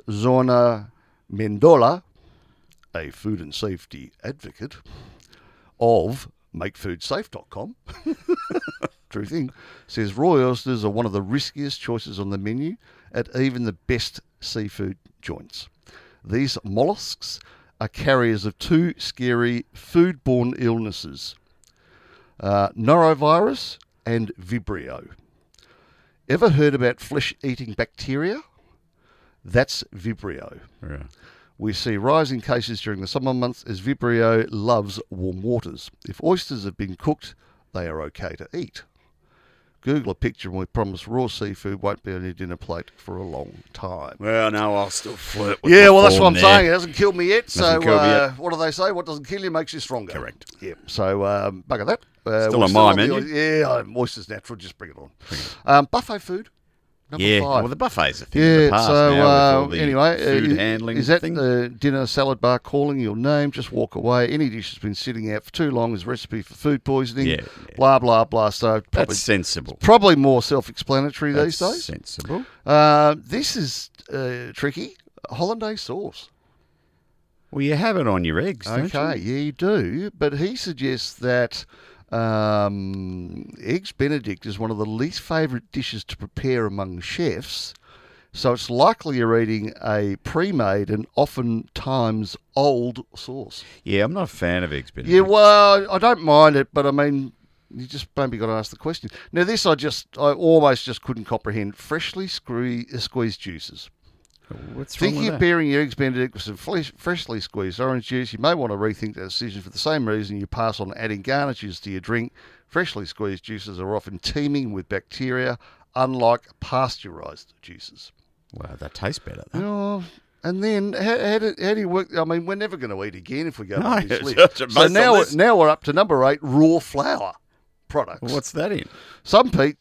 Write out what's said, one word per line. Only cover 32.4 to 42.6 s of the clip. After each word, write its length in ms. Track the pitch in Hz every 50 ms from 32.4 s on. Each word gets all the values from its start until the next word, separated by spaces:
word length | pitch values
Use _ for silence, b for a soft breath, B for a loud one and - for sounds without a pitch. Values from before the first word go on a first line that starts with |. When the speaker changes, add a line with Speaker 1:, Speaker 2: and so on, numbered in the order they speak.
Speaker 1:
cases 400 | - - 123 123 113 - 113 101
during 200 | - 110 104 95
the 60 | 95
summer 260 | 92 - 139 127 131 127
months 320 | 127 123 123 120 - -
as 140 | - 104 92
Vibrio 680 | 92 131 139 - 123 120 120 113 117 113 113 113 113 -
loves 500 | 110 104 101 117 120 110 104 101 95 110 - -
warm 320 | 98 92 92 95 90 92 98
waters. 480 | 117 123 117 - 87 - - - - - _ - -
If 140 | 98 - -
oysters 420 | 160 185 180 - - 143 113 98
have 120 | 101 90
been 200 | - 104 95 90
cooked, 380 | - - 151 151 - - - - _ _ _ _ _ _ _ -
they 140 | 92 87
are 160 | 82 78 80 76
okay 320 | 73 - - - 82 80
to 120 | - - - -
eat. 280 | 170 151 - - - - _ _ _ _ _ _ _ _ _ _ _ _ _ _ _ _ _ _ _ -
Google 280 | 127 143 151 117 101
a 40 | 92
picture 320 | - - 117 - - - 92
and 100 | 90 95
we 80 | 92
promise 400 | - - 117 107 101 95 82 -
raw 220 | 104 113 127 127 110
seafood 520 | - - 107 101 95 - - 101 101 92
won't 220 | - 101 101 - -
be 100 | 101 92
on 120 | 92 92
your 80 | 92 87
dinner 240 | 85 95 87 87
plate 340 | -